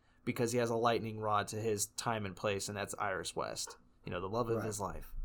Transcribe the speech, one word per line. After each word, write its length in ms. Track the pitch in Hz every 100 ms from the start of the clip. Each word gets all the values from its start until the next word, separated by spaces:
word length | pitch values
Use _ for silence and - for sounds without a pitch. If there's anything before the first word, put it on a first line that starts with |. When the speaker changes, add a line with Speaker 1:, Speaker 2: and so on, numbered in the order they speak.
| _ _
Speaker 1:
because 260 | - 123 117
he 80 | 120
has 120 | 117
a 60 | 117
lightning 440 | 120 113 110 107
rod 280 | 107 104 98
to 80 | 107
his 300 | 113 104 - -
time 280 | 127 110
and 100 | 101
place, 340 | 90 107 98 -
and 80 | 104
that's 160 | 98 -
Iris 380 | 101 92 87 -
West, 400 | 57 - - - - -
you 80 | -
know, 80 | 90
the 80 | 95
love 180 | 113 117
of 80 | 110
Speaker 2:
Right. 60 | 110
Speaker 1:
his 140 | 104
life. 320 | 92 87 - -